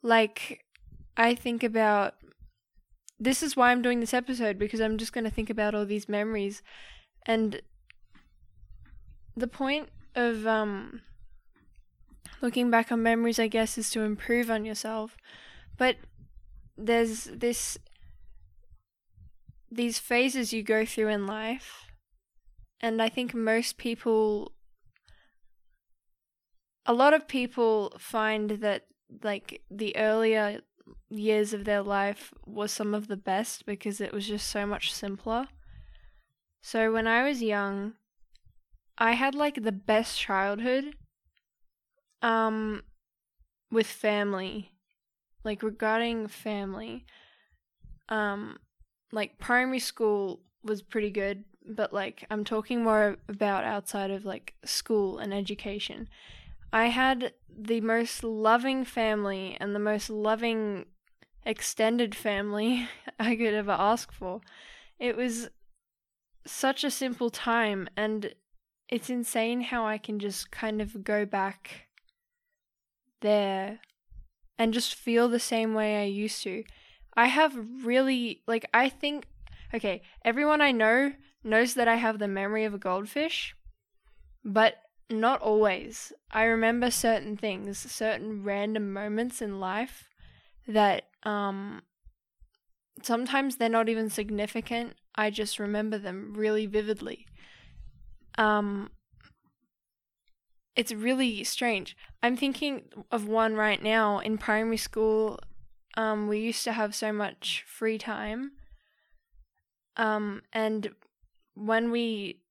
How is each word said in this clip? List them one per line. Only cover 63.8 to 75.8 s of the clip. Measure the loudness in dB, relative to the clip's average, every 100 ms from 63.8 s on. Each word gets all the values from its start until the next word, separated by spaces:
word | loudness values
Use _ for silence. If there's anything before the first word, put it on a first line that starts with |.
| 4 2 -2
for. | -10 -8 -8 -12 -20 -20 -20 -20 _
It | -4 0
was | -2 -4 -10 _ -20 _ _ _ _ _ _ _ -16
such | -2 0 0
a | -2
simple | -2 -4 -2 -4
time, | -2 0 2 2 0 -4 -4
and | -2 -2 -6 -12 _ _ _ _ _
it's | -4 -2
insane | -4 -2 0 0 -2
how | -2 -2 -2
I | -4
can | -4 -4
just | -4 -6 -10
kind | -6 -4 -2
of | -4 -6
go | -2 0 0
back | 0 -2 -4 -16 -20 -20 _ _ _ _ _ _ _ _ _ _ _ _ _
there | 2 2 2 -2 -4 -10 _ _ _ -20 -20 _ -20 -2
and | 0
just | 2 -2
feel | -4 2 4 4
the | 2
same | 0 0 0
way | 0